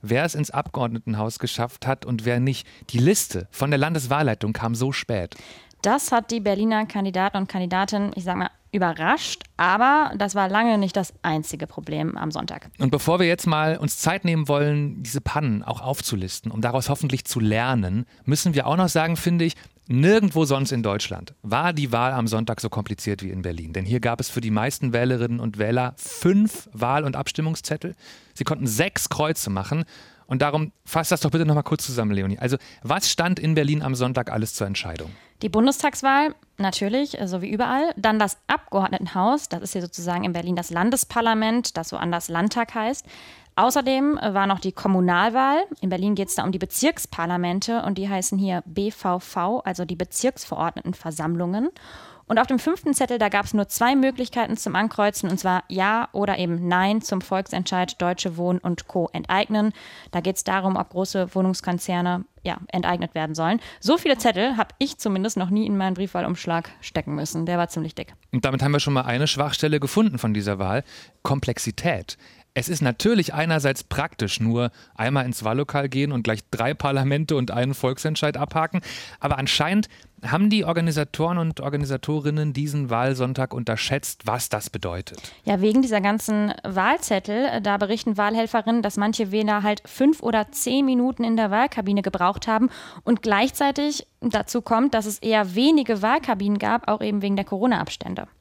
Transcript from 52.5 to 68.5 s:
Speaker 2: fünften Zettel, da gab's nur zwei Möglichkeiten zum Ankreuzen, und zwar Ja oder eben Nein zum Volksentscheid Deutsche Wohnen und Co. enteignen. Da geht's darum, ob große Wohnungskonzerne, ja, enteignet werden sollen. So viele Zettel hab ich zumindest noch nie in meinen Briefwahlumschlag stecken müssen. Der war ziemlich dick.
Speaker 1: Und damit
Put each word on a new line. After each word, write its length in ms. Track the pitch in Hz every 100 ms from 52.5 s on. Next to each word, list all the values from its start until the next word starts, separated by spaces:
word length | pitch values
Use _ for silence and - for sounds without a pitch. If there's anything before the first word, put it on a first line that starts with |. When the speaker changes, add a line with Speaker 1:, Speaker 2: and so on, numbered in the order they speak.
| 254
Speaker 2:
fünften 340 | - 359 311
Zettel, 260 | 277 269 240
da 100 | 208
gab's 260 | 202 202
nur 140 | 208 202
zwei 260 | - 240
Möglichkeiten 600 | 277 262 254 247 - 226 220
zum 180 | -
Ankreuzen, 560 | 180 214 - 208 - 190
und 80 | 190
zwar 240 | 185 180 -
Ja 400 | 185 190 220 -
oder 280 | - 202 190
eben 280 | 180 170 175
Nein 340 | 180 190 220
zum 200 | - 190
Volksentscheid 840 | - 190 190 180 180 185 180 -
Deutsche 340 | 175 180 190 165
Wohnen 220 | 175 180
und 300 | - 170 -
Co. 200 | 185 165
enteignen. 600 | 170 - 185 214 214 214 - - - -
Da 100 | 175
geht's 220 | 170 185
darum, 320 | - 196 190
ob 160 | 190 185
große 460 | 180 190 196 180 190
Wohnungskonzerne, 880 | 185 185 - 175 - 175 180 180 185 _
ja, 140 | 185 170 -
enteignet 480 | 185 170 175 175
werden 220 | 165 156 156
sollen. 240 | 165 226 - -
So 180 | 196 330
viele 220 | 339 254
Zettel 380 | 233 185 233 233
hab 180 | - -
ich 200 | 277 -
zumindest 380 | 220 190 208 208
noch 140 | 180
nie 160 | 208 214
in 100 | 202
meinen 180 | 190
Briefwahlumschlag 720 | 180 190 180 175 175 - 165 170 -
stecken 340 | - - 151
müssen. 320 | 147 151 160 165
Der 120 | 175
war 100 | 170
ziemlich 260 | - 160
dick. 180 | - - - _
Speaker 1:
Und 120 | 131
damit 160 | 135